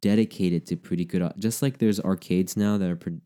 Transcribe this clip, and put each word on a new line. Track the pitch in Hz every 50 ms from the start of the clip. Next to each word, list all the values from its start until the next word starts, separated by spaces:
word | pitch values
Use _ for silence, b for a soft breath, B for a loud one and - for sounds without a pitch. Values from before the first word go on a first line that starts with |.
dedicated | - 101 104 110 113 - - - 95 87 87 82 82 -
to | 87
Purikura. | 82 - - - 87 87 82 - 92 87 85 - -
Just | 98 113 113 -
like | - 135 131 -
there's | 117 107 101 101
arcades | - 92 95 87 - - 90 92 95 92 - 104
now | 104 104 104 104
that | 95 90
are | 87
pro-, | 85 - 90 85 80 -